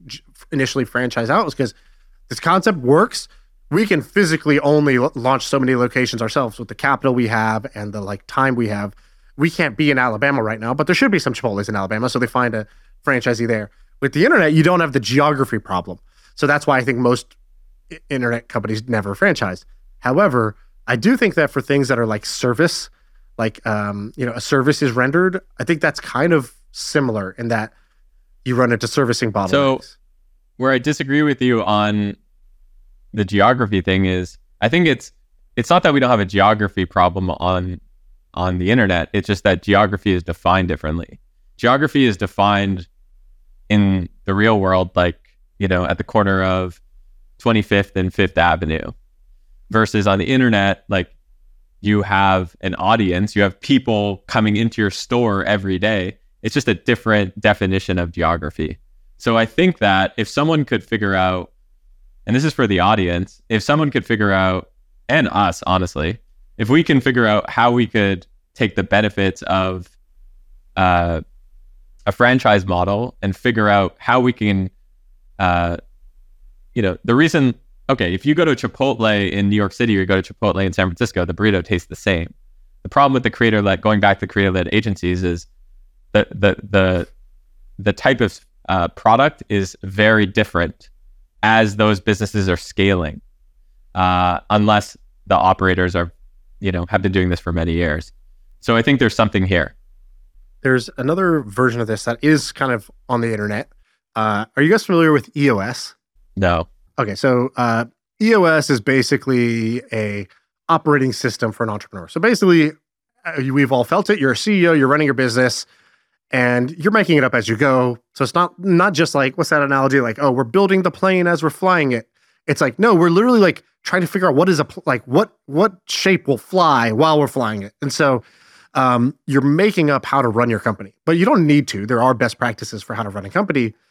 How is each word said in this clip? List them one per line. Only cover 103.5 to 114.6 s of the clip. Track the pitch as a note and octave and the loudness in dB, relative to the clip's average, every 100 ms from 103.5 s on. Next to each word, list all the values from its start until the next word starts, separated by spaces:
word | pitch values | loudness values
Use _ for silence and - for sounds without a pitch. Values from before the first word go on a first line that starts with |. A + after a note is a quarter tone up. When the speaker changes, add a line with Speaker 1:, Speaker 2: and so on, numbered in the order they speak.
| G#2 - _ _ _ _ A2+ | -6 -8 _ _ _ _ -4
Speaker 1:
Uh, | A2 G#2 A2+ - | -2 -2 -4 -2
are | |
you | D#3 | 2
guys | G#3+ - | 2 2
familiar | E3+ D#3+ | 2 4
with | D3 - D3+ | 2 -2 -2
E | C#3+ | 0
O | G#2 | 0
S? | G2+ - - - _ _ _ - | -4 -10 -14 -20 _ _ _ -4
Speaker 2:
No. | F#2 E2+ - _ _ - | -2 0 -4 _ _ -6
Speaker 1:
Okay, | G#2+ F#2+ | -6 -2
so, | C#3 B2 B2+ - | 0 0 -2 -2
uh, | A#2+ A2+ A#2 _ _ _ | -2 -2 -4 _ _ _
E | G#3+ A3 | 2 4
O | |
S | E3+ D#3+ C#3 | 4 2 0
is | B2+ | -2
basically | A#2+ C3+ - D3 C3+ B2 A#2+ A#2 A2+ A#2+ - | 2 0 0 -2 0 0 0 -2 -4 -6 -6
a | A2 G#2+ G#2 G#2 _ _ _ - | -6 -6 -8 -12 _ _ _ -4
operating | D#3+ D#3 C#3+ C3 | -2 2 2 0
system | A2 B2 - A2+ | -2 -6 -4 -6
for | - | -4
an | A2+ | -6
entrepreneur. | G#2 - F#2+ E2+ | -6 -12 -18 -12
So | D#3+ | -2
basically, | A3 A#3 F#3+ E3+ D3+ D3+ _ _ _ _ E3+ | 0 2 4 4 2 -2 _ _ _ _ -10
uh, | D#3 C3+ | -6 -2
we've | C#3 C3+ | 0 2
all | C3 | 2
felt | A#2 F#3 - | 2 0 0
it. | E3+ | 0
You're | C3+ | 0
a | A#2 | 0
C | G#3+ G3 | 0 2